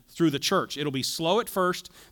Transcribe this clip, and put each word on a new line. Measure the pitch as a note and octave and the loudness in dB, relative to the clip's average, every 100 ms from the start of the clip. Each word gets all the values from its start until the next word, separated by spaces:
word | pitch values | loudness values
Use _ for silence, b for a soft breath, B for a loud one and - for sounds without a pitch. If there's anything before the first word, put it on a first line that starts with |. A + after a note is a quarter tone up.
| - | -10
through | - E3 | 2 2
the | C#3 | 2
church. | - F#3+ - C#3 | 2 2 0 -2
It'll | D3+ | -2
be | C3+ | -2
slow | - - E3 G#3+ | -4 -2 0 2
at | A3+ | 0
first, | G3 F3+ F3+ - B B | 0 0 -2 -8 B B